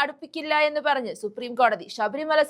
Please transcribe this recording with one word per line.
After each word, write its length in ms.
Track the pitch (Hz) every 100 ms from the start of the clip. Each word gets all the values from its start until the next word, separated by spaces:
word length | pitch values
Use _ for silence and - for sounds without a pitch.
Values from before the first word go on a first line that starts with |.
അടുപ്പിക്കില്ല 520 | 285 294 320 330 311 302 302
എന്ന് 100 | 302 285
പറഞ്ഞ് 240 | 262 226 175
സുപ്രീം 320 | 208 208 247 240
കോടതി 260 | 240 202 - -
ശബരിമല 440 | 208 269 311 311